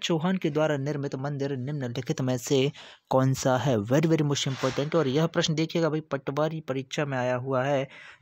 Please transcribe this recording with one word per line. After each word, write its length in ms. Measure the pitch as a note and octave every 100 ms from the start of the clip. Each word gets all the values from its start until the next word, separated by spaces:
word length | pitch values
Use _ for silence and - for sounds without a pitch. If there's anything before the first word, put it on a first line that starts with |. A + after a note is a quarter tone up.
चौहान 340 | - E3 F3 F#3+
के 140 | E3
द्वारा 260 | D3+ D#3 C#3+
निर्मित 380 | C#3 C#3+ C#3
मंदिर 420 | C3+ C#3+ C#3+ C#3 C3+
निम्नलिखित 640 | B2+ D3+ B2 A#2+ C3 D#3
में 160 | C3 B2+
से 340 | - C#3+ C#3 - - - _
कौन 220 | C3 C3+
सा 220 | C3 - B2+
है? 200 | C3 A2+
Very, 300 | G#2 C#3 E3
very 160 | D#3+
most 260 | D3 C#3 C#3+
important। 460 | C3 C3+ B2+ D3
और 140 | E3+ C#3+
यह 180 | D3+ E3
प्रश्न 280 | F3 E3
देखिएगा 340 | D3+ D#3+ F3 D#3+
भाई, 120 | D#3
पटवारी 600 | D#3 C3+ C#3+ C#3 D#3 D#3+
परीक्षा 440 | - C3+ C3+ -
में 140 | D3 C3
आया 180 | B2 B2+
हुआ 280 | C3+ C3
है। 240 | C3+ C#3+ C#3 - - -